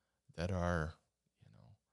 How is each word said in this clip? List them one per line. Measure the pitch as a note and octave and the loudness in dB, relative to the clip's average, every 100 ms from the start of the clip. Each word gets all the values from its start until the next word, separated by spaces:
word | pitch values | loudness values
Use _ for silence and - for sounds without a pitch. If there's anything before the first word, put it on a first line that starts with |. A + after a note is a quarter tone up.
| _ _ _ - | _ _ _ -6
that | D#2 | -4
are, | F#2 F2 F2 D#2 - _ _ _ _ - | 0 2 2 0 -6 _ _ _ _ -20
you | G#1 | -20
know, | - G#2 _ | -20 -20 _